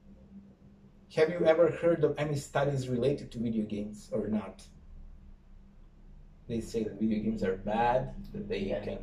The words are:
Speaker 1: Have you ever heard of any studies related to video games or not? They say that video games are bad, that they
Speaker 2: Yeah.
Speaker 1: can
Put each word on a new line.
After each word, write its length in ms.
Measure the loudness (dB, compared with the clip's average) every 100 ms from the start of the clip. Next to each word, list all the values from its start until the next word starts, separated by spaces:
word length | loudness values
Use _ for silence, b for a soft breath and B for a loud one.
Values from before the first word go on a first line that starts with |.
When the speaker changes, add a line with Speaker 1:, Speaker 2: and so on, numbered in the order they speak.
| -20 -20 -20 -20 -20 -20 -20 -20 -20 -20 -4 2
Speaker 1:
Have 120 | 2
you 160 | 4
ever 260 | 4 6 6
heard 340 | 4 2 4
of 100 | 2 2
any 200 | -2 -2
studies 520 | -2 0 2 0 0
related 420 | 0 2 0 -4
to 60 | -4
video 280 | -2 0 -2
games 420 | -4 -6 -10 -6
or 160 | -4 -2
not? 340 | -2 -4 -10 -20 -20 -18 -16 -16 -18 -20 -20 -20 -20 -20 -20 -20 -20 -20 -20 -20 -18 -8
They 140 | -8
say 220 | -4 -4
that 140 | -4 0
video 240 | 0 2
games 220 | 0 0
are 120 | 0 -2
bad, 580 | 0 2 4 2 0 -6 -10
that 160 | -10 -6
they 120 | -4
Speaker 2:
Yeah. 220 | -2 -4
Speaker 1:
can 160 | -4 -8